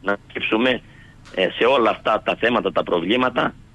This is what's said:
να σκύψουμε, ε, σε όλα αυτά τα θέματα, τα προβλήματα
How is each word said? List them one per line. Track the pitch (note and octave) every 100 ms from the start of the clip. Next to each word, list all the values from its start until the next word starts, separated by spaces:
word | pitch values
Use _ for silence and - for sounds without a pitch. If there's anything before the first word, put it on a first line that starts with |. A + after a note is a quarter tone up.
να | G2 G2+ -
σκύψουμε, | - - A2+ B2+ A#2+ - - - - - -
ε, | F#2 -
σε | A2+
όλα | C3+ A2
αυτά | G2 - G#2+ -
τα | G#2
θέματα, | A2+ A#2 F#2
τα | F#2
προβλήματα | E2 F2 E2+ B2 B2+ A#2+ D#3 - -